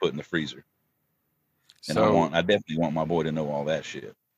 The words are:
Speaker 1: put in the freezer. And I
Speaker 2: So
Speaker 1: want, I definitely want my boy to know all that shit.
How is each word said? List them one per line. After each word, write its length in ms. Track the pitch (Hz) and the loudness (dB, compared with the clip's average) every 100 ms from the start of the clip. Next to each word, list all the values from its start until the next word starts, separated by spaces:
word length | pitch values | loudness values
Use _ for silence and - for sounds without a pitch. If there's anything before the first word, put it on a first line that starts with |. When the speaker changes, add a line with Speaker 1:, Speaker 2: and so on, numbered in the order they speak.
Speaker 1:
put 120 | 87 | -4
in 60 | 71 | -4
the 40 | |
freezer. 420 | - 85 73 65 - _ _ _ _ _ _ _ _ _ _ _ - | -4 -4 -4 -8 -20 _ _ _ _ _ _ _ _ _ _ _ -4
And 100 | - | 2
I 40 | |
Speaker 2:
So 120 | 107 | 4
Speaker 1:
want, 200 | 101 80 | 4 4
I 80 | 80 | 2
definitely 340 | 87 104 - 78 | 2 2 0 -2
want 160 | 82 | -2
my 100 | 80 78 | 0 0
boy 180 | 85 | 0
to 80 | 78 | 0
know 180 | 78 76 | -2 -2
all 140 | 71 | -4
that 200 | 73 78 | -2 -4
shit. 300 | - - - - _ | -4 -12 -14 -16 _